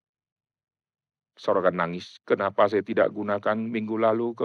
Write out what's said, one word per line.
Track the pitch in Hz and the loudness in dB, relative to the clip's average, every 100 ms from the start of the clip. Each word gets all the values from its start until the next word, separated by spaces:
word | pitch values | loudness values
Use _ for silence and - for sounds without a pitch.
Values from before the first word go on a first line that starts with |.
| _ _ _ _ _ _ _ _ _ _ _ _ _ _ | _ _ _ _ _ _ _ _ _ _ _ _ _ _
Saudara | - 98 90 | -2 2 2
akan | 87 85 | 0 -2
nangis, | 90 - - - | -4 -12 -20 -2
"Kenapa | 101 98 101 104 | 0 0 2 4
saya | 104 | 2
tidak | 98 110 104 | 0 0 0
gunakan | 104 104 101 107 | 0 -4 -2 -2
minggu | 110 113 113 107 | -2 -2 -4 -4
lalu | 110 113 110 120 | 0 2 2 -2
ke | 117 | -4